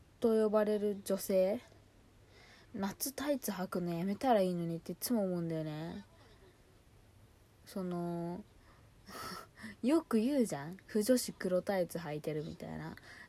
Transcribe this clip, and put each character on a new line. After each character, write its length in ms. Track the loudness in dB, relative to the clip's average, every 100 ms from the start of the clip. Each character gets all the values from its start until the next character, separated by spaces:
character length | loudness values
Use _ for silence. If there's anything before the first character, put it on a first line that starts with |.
| -20 -2
と 240 | 2 4
呼 60 | 6
ば 160 | 4 4
れ 120 | 2
る 240 | 0 -2 -2
女 120 | -2
性、 420 | 2 4 4 2 -6 -20 -20 -20 -20 -20 -20 -20 -20 -20 -16 -6
夏 380 | -6 -4 -8
タ 180 | -4 -2
イ 80 | 0
ツ 120 | 0
履 160 | -2 -4
く 140 | -2
の 120 | -2
や 120 | -2 -2
め 100 | 0
た 180 | 4
ら 80 | 6
い 100 | 4
い 20 |
の 120 | 2 -2
に 120 | -4
っ 20 |
て 120 | -6
い 40 | -8
つ 140 | -2
も 100 | 0
思 140 | 2 0
う 40 |
ん 60 | -2
だ 80 | -2
よ 80 |
ね。 420 | -4 -6 -8 -10 -14 -20 -20 -20 -20 -20 -20 -20 -20 -20 -20 -20 -20 -20 -20 _ -12
そ 180 | -6
の、 600 | -4 -2 -2 -4 -4 -6 -12 -20 -20 -20 -20 -20 -18
<laughs> 760 | -12 -10 -10 -14 -16 -16 -2
よ 200 | 4 4
く 160 | 4 2
言 240 | 4 4
う 40 | 2
じ 100 | 0
ゃ 100 | -6
ん。 120 | -10 -4
「腐 180 | -2
女 140 | 4 4
子 160 | 2
黒 280 | -4 0 0
タ 180 | 2 0
イ 80 | 0
ツ 100 | -2
履 180 | -6 -6
い 60 |
て 120 | -4
る」 100 | -4 -6
み 100 | -10
た 120 | -10
い 100 | -8
な。 180 | -10 -12 -18 -20